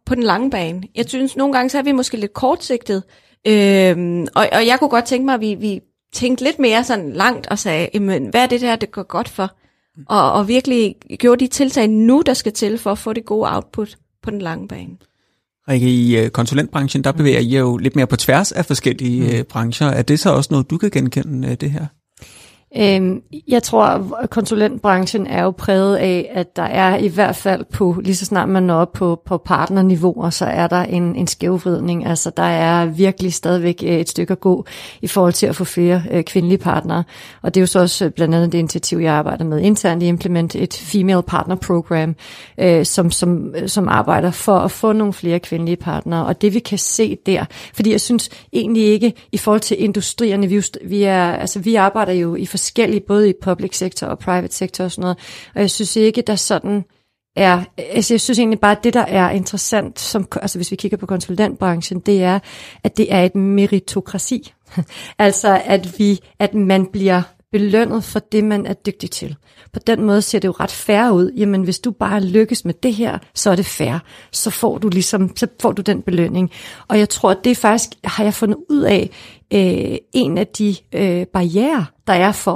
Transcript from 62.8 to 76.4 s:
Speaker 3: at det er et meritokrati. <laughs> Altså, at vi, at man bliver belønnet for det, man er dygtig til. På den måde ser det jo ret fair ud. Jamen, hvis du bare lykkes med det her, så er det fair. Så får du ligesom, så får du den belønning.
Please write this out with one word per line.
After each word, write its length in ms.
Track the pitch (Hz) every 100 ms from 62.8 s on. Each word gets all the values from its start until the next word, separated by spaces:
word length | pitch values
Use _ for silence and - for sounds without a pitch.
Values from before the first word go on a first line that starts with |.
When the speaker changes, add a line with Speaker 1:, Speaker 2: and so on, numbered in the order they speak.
Speaker 3:
at 120 | - -
det 160 | 220
er 80 | 196
et 100 | 180
meritokrati. 1200 | 196 196 202 202 196 - 196 - 190 - 254 - _ _ -
<laughs> 80 | - - - -
Altså, 420 | 208 202 214 190
at 340 | - 196 180 -
vi, 200 | 202 196 - _
at 160 | 202
man 320 | 214 190 190 185
bliver 360 | 202 190 180 175 _ _
belønnet 520 | 214 202 214 226 220
for 140 | - 214
det, 260 | - 214
man 220 | 214 208 190
er 60 |
dygtig 380 | 196 208 - 180
til. 260 | - 143 147 _ _ -
På 60 | - -
den 160 | 226
måde 180 | 214 202
ser 160 | 196 202
det 100 | 185
jo 40 | -
ret 100 | -
fair 400 | - - 208 240
ud. 220 | 190 185 254
Jamen, 260 | 208 196
hvis 160 | 180 180
du 120 | 247
bare 300 | 202 202 208
lykkes 440 | 190 202 220 240
med 100 | 170
det 200 | 165 254
her, 240 | 214 233 - -
så 160 | - 208
er 40 | 180
det 100 | 180
fair. 320 | - 139 156 - - -
Så 180 | - 220
får 280 | - 233 165
du 100 | 208
ligesom, 480 | 180 180 208 185 -
så 100 | - -
får 100 | -
du 100 | -
den 200 | 196 196
belønning. 480 | - 180 170 180